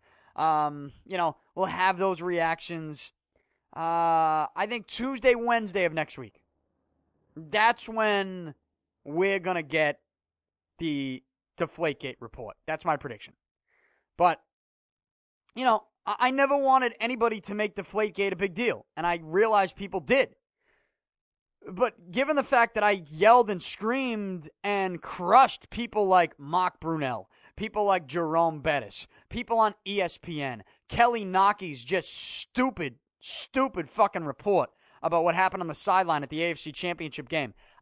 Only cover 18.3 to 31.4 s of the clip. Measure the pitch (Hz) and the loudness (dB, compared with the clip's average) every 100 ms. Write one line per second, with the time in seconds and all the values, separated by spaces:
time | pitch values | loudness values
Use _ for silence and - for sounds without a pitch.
18.3 | 175 202 160 240 110 - - 170 175 156 | -2 -4 -2 -2 -2 -6 -6 -4 -4 0
19.3 | 180 220 208 190 - 196 190 139 262 - | 2 4 4 2 -4 -8 -6 2 2 2
20.3 | _ _ _ _ _ _ _ _ _ _ | _ _ _ _ _ _ _ _ _ _
21.3 | _ _ _ 180 180 240 - 175 185 285 | _ _ _ -12 -2 -2 -2 -6 -2 0
22.3 | 285 - 254 226 220 208 202 147 156 208 | 0 2 2 2 2 2 0 -4 4 8
23.3 | 247 214 180 - - 214 269 254 220 196 | 8 6 -2 -8 -6 -4 -2 -2 -4 -6
24.3 | 180 151 - 202 202 190 170 - - 180 | -8 -12 -8 -4 0 -2 -4 -10 -6 6
25.3 | 240 254 - - 220 233 214 190 185 170 | 6 6 2 -12 -10 -6 -2 4 4 4
26.3 | - 143 175 180 - 160 160 135 113 - | -2 -4 -2 -2 -4 -6 -4 -4 -6 -10
27.3 | _ _ - 214 214 202 185 139 170 160 | _ _ -10 -6 0 2 2 0 -4 0
28.3 | 165 165 156 156 143 104 - - _ - | 2 0 0 -2 -2 -4 -12 -16 _ -12
29.3 | 233 - 226 214 - 196 202 175 - 175 | -10 -2 2 2 0 -6 -2 -4 -6 -10
30.3 | 151 135 113 - _ - - 240 233 190 | -6 -6 -8 -16 _ -4 2 4 2 0
31.3 | 185 | 2